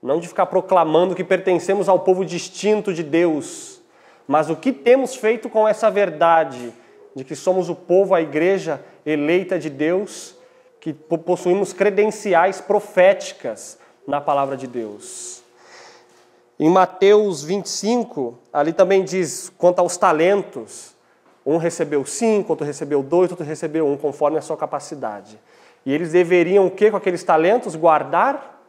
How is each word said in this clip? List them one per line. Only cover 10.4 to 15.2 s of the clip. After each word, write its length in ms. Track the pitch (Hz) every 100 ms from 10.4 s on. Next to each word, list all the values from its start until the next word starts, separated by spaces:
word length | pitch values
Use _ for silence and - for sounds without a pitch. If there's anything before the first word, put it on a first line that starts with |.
| - _ _ _
que 120 | -
po-, 260 | 147 - 165
possuímos 560 | 160 175 175 185 190
credenciais 840 | - 202 196 214 214 214 170 185 190
proféticas 1160 | - 208 202 - 180 190 - - 131 107 - - _ _ -
na 140 | 143
palavra 360 | 143 143 139 135
de 100 | 127
Deus. 760 | 120 110 104 - -